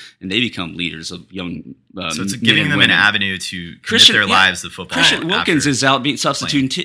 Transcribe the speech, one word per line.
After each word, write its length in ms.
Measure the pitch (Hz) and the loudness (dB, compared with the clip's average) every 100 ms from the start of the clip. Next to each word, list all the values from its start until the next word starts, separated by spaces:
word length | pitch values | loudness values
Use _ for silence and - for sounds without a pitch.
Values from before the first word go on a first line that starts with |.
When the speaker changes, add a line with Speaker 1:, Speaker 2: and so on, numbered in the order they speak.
| - _ | -20 _
Speaker 1:
and 100 | 95 | -4
they 80 | 104 | -2
become 360 | 120 - 82 85 | -2 -4 -10 -6
leaders 360 | 85 80 82 | -8 -8 -12
of 180 | 87 78 | -14 -14
young, 400 | 92 87 82 64 - _ - | -10 -8 -10 -12 -20 _ -10
uh, 140 | 90 | -6
Speaker 2:
So 100 | - | -4
it's 120 | 98 | -4
Speaker 1:
men 100 | 107 | -2
Speaker 2:
giving 200 | 113 156 - | 0 2 2
Speaker 1:
and 60 | |
Speaker 2:
them 60 | 147 | 2
an 100 | - | 4
Speaker 1:
women. 20 | |
Speaker 2:
avenue 460 | 85 104 104 98 190 | 4 4 2 -2 -4
to 260 | - 92 85 | -6 -8 -10
commit 180 | - | -12
Speaker 1:
Christian, 300 | - 226 - | -2 4 6
Speaker 2:
their 80 | 110 101 | 6 4
Speaker 1:
yeah, 20 | |
Speaker 2:
lives 320 | 95 95 90 | 4 4 2
to 80 | 87 | -6
football 300 | - 90 - | -12 -8 2
Speaker 1:
Christian 280 | - 220 165 | 2 2 -2
Wilkins 360 | 202 175 160 | -2 2 2
Speaker 2:
after 60 | 139 | 2
Speaker 1:
is 120 | 127 | 2
out 200 | 135 135 | 2 2
being 140 | 135 117 | 0 -2
substitute 420 | 156 - 135 143 | -2 -4 -2 -2
Speaker 2:
playing. 100 | 131 | 0
Speaker 1:
t-, 140 | 175 | -4